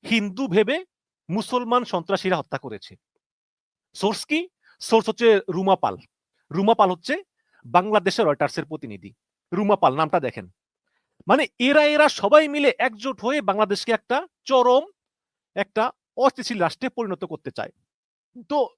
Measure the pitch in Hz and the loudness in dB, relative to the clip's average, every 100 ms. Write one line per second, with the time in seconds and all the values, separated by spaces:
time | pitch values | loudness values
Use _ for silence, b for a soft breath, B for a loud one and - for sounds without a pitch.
0 | - 226 202 185 269 180 208 311 370 _ | -4 -2 -2 -6 -2 0 0 -2 -6 _
1 | _ _ - 196 - 247 233 247 240 185 | _ _ -8 -6 -4 -4 0 -2 -2 -6
2 | 165 196 190 175 - 143 131 107 - 92 | -4 -4 -2 -4 -4 -10 -10 -16 -18 -20
3 | _ _ _ _ _ _ _ _ _ - | _ _ _ _ _ _ _ _ _ -4
4 | 196 214 - 302 359 _ b b - 226 | -4 -4 -4 -6 -6 _ b b 0 2
5 | 220 214 233 208 - 170 190 185 117 95 | 2 2 4 4 2 -2 2 2 0 -6
6 | _ _ _ _ _ 156 202 226 180 175 | _ _ _ _ _ -2 0 2 2 0
7 | - 320 381 _ _ _ 123 170 196 208 | -6 -8 -8 _ _ _ 0 0 2 2
8 | 185 - 180 143 147 - 143 156 127 101 | 2 2 0 2 -2 -4 -8 -12 -12 -14
9 | 98 - _ _ _ 175 208 202 147 135 | -18 -20 _ _ _ -4 0 2 2 2
10 | 156 175 131 - 90 _ _ _ _ _ | 0 0 -2 -8 -16 _ _ _ _ _
11 | _ _ - 262 269 _ 247 294 294 302 | _ _ 0 0 0 _ 2 4 4 4
12 | 302 - 208 302 311 294 277 - 247 214 | 2 2 4 4 4 2 0 0 -4 -4
13 | 254 - 220 294 202 196 208 202 - 220 | -8 -6 -4 -2 -2 -2 0 -2 -2 -4
14 | - 262 370 _ - 262 247 254 359 _ | -2 -6 -6 _ 0 2 4 4 2 _
15 | _ _ _ _ _ 190 202 - 240 - | _ _ _ _ _ -6 -4 -2 -4 -6
16 | _ - 269 - - 220 165 - 254 - | _ 0 0 0 -6 -2 -2 -2 -8 -6
17 | 220 185 180 156 - - 117 _ _ _ | -6 -6 -8 -10 -10 -10 -10 _ _ _
18 | _ _ _ 247 - 294 240 | _ _ _ -20 -4 -2 -2